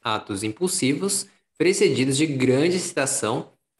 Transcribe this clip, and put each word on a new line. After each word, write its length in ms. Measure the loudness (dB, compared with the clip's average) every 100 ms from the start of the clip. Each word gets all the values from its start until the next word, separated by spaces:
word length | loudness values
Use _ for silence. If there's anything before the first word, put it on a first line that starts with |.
atos 400 | -4 -4 -4 -6
impulsivos, 800 | -6 -2 -2 0 0 0 -2 -4 -6 _ _ 0
precedidos 600 | 2 4 2 2 0 0
de 100 | 0
grande 500 | 0 2 2 2 0
excitação 760 | -4 -2 -2 -2 -2 -4 -6 _ _ _